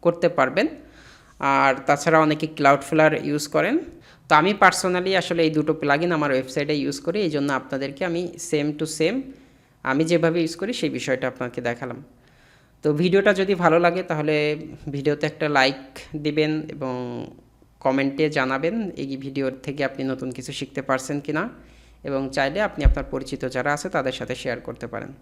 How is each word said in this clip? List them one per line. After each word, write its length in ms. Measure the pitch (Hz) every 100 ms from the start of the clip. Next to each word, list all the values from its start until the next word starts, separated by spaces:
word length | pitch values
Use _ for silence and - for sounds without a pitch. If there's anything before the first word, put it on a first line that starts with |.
করতে 240 | 170 165 175 170
পারবেন। 280 | 131 165 269 - - - - - - _ 143
আর 180 | 139 135 135 -
তাছাড়া 300 | 143 - 160 156
অনেকে 200 | 151 156 156
Cloudflare 600 | 143 143 - 160 156 147 139
ইউজ 160 | 147 147
করেন। 220 | 156 165 294 - - - - -
তো 40 | 151
আমি 120 | 170 208
personally 500 | 190 180 190 180 185 190
আসলে 200 | 175 170 160
এই 60 | 156
দুটো 140 | 151 151
প্লাগইন 300 | 147 143 175 160
আমার 120 | 147
ওয়েবসাইটে 400 | 131 131 - 143 151
ইউজ 140 | 135 139 -
করি, 120 | 180 190
এই 60 | 147
জন্য 120 | 143 135
আপনাদেরকে 420 | 135 139 135 - 185
আমি 120 | 170 180 - -
same 200 | 151 147 151
to 80 | 156 -
same 200 | 160 247 262 - - _ _ _ 127
আমি 120 | 135 160
যেভাবে 280 | 170 165 170
ইউজ 100 | 160 -
করি 120 | 139 247
সেই 100 | 156 131
বিষয়টা 280 | 131 131 131
আপনাকে 280 | 127 123 127 120
দেখালাম। 300 | 117 131 113 143 _ _ _ _ _ _ _
তো 60 | 151 147
ভিডিওটা 320 | 180 190 202 196
যদি 140 | 190 185
ভালো 140 | 170 160 175
লাগে 160 | 175 180
তাহলে 240 | 156 151 151 151 151 160 - -
ভিডিওতে 300 | 143 139 147 156
একটা 160 | 147 156 143
লাইক 220 | 135 139 - - - 156
দিবেন 280 | 147 151 151 156 -
এবং 200 | 143 135 127 123 120 - - - _ _ _
কমেন্টে 400 | 139 135 139 139 151 147
জানাবেন 380 | 131 135 160 233 202 -
এই 60 | 139 135
ভিডিওর 300 | 135 135 135 131 -
থেকে 160 | 143 135
আপনি 140 | - 131
নতুন 160 | 131 131 123
কিছু 160 | 123 139
শিখতে 220 | 135 - 135
পারছেন 280 | 131 - 143 143
কিনা, 160 | 151 214 - - - - - -
এবং 120 | 135 135 135
চাইলে 220 | 139 170 208
আপনি 140 | - 139
আপনার 180 | 139 131
পরিচিত 300 | 135 131 135 131
যারা 160 | 127 131 147
আছে 120 | 185 175
তাদের 180 | 131 127
সাথে 160 | 113 127
শেয়ার 160 | 131 120 120
করতে 200 | 117 120
পারেন। 180 | 113 113 139